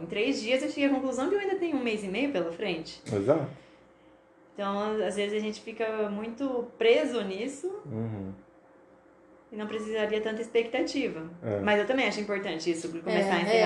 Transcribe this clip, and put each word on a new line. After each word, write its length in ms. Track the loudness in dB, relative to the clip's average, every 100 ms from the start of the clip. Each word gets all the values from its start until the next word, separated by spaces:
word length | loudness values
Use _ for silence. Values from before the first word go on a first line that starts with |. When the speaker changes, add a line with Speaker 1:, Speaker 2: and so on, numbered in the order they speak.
Speaker 1:
Em 60 | -6
três 340 | 0 0 0
dias 220 | 2 0
eu 60 | 0
cheguei 160 | 2 2
à 0 |
conclusão 400 | 2 0 0 0
que 60 | 0
eu 40 |
ainda 140 | 0 0
tenho 220 | 0 0
um 60 |
mês 200 | 0 -2
e 40 | -2
meio 240 | -2 0
pela 200 | 0 -2
frente. 480 | -2 -4 -4 -6 -12 -4
Speaker 2:
Exato. 320 | 0 4 2 0 -10 -20 -20 -20 -20 -20 -20 _ -20 -16 -6
Speaker 1:
Então, 440 | -2 -2 0 0 0
às 100 | 0
vezes 220 | 0 0
a 20 |
gente 220 | -2 -6
fica 480 | -8 -4 -2 0 -2
muito 560 | -2 -6 -4 -2 -2 -4 2
preso 420 | 6 6 4 0
nisso 460 | -2 -4 -6 -6 -6 -6 -6
Speaker 2:
Uhum. 460 | -4 -4 -4 -8 -10 -18 -20 -20 -20 -20 -20 -20 -20 -20 -20 -14
Speaker 1:
e 40 | -10
não 120 | -6
precisaria 520 | -6 -4 -2 0 0
tanta 220 | 0 -2
expectativa. 880 | 0 2 2 0 0 0 -2 -4 -10 -8
Speaker 2:
É. 160 | -2 2
Speaker 1:
Mas 200 | 4 4
eu 60 | 4
também 220 | 2 2
acho 120 | 0
importante 520 | -2 -2 -2 -2 0
isso, 180 | 0 -2
começar 460 | -6 0 2 4 2
a 40 |
Speaker 3:
É, 20 |
Speaker 1:
encerrar 100 | 4
Speaker 3:
é, 80 | 6